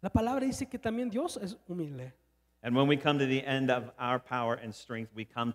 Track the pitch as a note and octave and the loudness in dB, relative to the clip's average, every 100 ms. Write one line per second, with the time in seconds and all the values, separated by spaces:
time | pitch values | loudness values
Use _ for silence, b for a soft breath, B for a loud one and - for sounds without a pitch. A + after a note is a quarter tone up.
0 | F#3+ A#3 A3+ C4+ C4 C4 C4+ B3 A3+ A3+ | 2 2 2 0 0 -2 -6 -6 -4 -2
1 | B3 G#3+ E4+ - G3 A3 _ F3+ D#3 C3+ | -2 -2 -4 -6 -10 -10 _ -6 -6 -8
2 | B2+ - _ _ _ _ A#2 A#2+ C#3 D3 | -12 -14 _ _ _ _ 0 4 6 6
3 | D3+ C#3+ C3+ C3 C#3 C3+ C3 B2+ A#2 - | 4 4 4 2 0 0 2 2 0 -6
4 | B2 B2+ - B2+ A#2 A#2 A2+ G#2 - A2+ | -2 -2 -2 -2 0 -2 -4 -12 -10 -8
5 | A2 G#2+ A2 - A#2 | -8 -8 -8 -4 -4